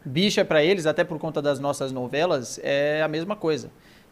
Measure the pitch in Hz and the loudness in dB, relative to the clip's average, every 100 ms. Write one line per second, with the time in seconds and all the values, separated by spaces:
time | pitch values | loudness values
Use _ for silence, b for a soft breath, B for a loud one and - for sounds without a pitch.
0 | 143 135 202 208 190 160 156 196 156 151 | -4 2 2 2 4 4 4 4 2 0
1 | 170 160 160 151 143 135 143 143 135 131 | 0 -2 -4 -2 0 0 -2 -2 -4 -4
2 | 123 160 185 147 117 - 135 139 147 151 | -4 0 0 0 -2 -6 -2 0 0 0
3 | 156 156 175 208 165 147 117 - b b | -2 -2 -4 -4 -2 -2 -6 -18 b b
4 | b | b